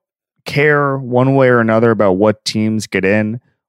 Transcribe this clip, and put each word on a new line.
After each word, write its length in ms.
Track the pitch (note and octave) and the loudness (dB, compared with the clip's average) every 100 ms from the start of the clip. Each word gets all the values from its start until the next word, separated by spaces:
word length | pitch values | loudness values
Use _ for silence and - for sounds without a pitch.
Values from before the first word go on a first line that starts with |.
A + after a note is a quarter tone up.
| _ _ _ _ | _ _ _ _
care 540 | - C#3+ D3+ D3 C#3+ C3+ | -8 0 2 2 0 -4
one 360 | B2 B2 C3 | -4 0 2
way 140 | C3+ B2+ | 2 2
or 120 | A#2+ | 2
another 300 | A2+ A2+ A#2 | 2 2 2
about 200 | G#2+ G2+ | 2 2
what 320 | F#2 G#2+ G#2 | 2 0 0
teams 420 | - A2 A2 A2 - | -6 -4 -4 -4 -6
get 180 | G2 | -4
in. 360 | F#2+ G#2+ G#2+ A#2+ _ _ | 0 -2 -2 -8 _ _